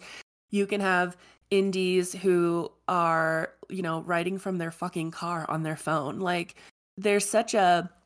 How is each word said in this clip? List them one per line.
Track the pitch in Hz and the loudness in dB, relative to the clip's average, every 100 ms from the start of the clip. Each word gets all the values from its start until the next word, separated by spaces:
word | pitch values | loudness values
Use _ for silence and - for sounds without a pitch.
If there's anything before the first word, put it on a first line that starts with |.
| - - - _ _ | -10 -20 -20 _ _
you | 202 202 | -2 0
can | 202 | 0
have | 190 180 180 - - _ _ | 2 2 0 -6 -20 _ _
indies | 196 196 185 185 185 175 | 2 2 0 2 2 0
who | 190 190 175 170 170 - - - | 0 2 4 2 0 -4 -6 -2
are, | 180 165 160 160 160 - - - | 2 2 2 2 0 -4 -10 -10
you | 190 | -6
know, | 170 165 | -4 -4
writing | 165 170 175 190 | -2 0 0 -4
from | 196 185 | -4 -4
their | 165 | -4
fucking | - 180 170 160 | -6 -6 -6 -6
car | - 170 170 - | -6 -6 -6 -4
on | 160 | -4
their | 156 156 | -4 -4
phone. | 151 156 139 110 | -2 -2 -2 -4
Like, | 180 175 170 - - _ _ - | -2 -2 -4 -12 -20 _ _ -4
there's | 202 202 - | 2 2 2
such | 220 233 214 | 0 2 4
a | 180 175 175 _ | 6 4 0 _